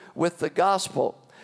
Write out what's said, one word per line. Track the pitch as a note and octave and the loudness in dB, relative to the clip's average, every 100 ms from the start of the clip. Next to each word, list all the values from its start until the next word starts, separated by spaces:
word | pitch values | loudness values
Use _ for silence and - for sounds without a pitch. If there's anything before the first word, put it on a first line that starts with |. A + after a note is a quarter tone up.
| - | -14
with | - E3 - | -2 -2 -2
the | D#3 | -4
gospel. | - F#3 G3 - C#3+ C3 - - - | 0 2 2 -2 -2 -2 -4 -20 -20